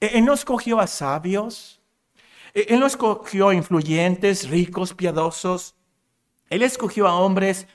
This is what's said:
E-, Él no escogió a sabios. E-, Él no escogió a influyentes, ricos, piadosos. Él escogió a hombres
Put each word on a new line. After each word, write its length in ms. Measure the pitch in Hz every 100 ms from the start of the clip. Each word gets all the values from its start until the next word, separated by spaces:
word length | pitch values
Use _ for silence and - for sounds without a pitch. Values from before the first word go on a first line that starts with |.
E-, 160 | 214 233
Él 80 | 240
no 80 |
escogió 460 | 285 - 240 240 226
a 80 | 185
sabios. 920 | - 135 147 175 196 226 226 - - _ _ _ _ _ - -
E-, 120 | 202 208
Él 120 | 240
no 60 | 277
escogió 640 | 269 226 208 - 190 196
a 60 | 180
influyentes, 960 | 156 170 151 160 175 180 202 190 131
ricos, 440 | 170 180 175 180
piadosos. 840 | - 180 156 160 - 185 180 - _ _ _ _ _ _ _ _
Él 120 | 180
escogió 460 | 247 254 220 - 196
a 80 | 175
hombres 520 | 190 185 196 190 -